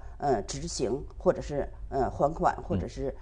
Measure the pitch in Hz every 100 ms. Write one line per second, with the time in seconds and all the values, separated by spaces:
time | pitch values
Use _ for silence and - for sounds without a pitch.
0 | - - 143 113 95 139 165 - 117 135
1 | - - 185 135 - 143 - - - 135
2 | 110 - 165 165 165 - - 98 78 143
3 | 135 -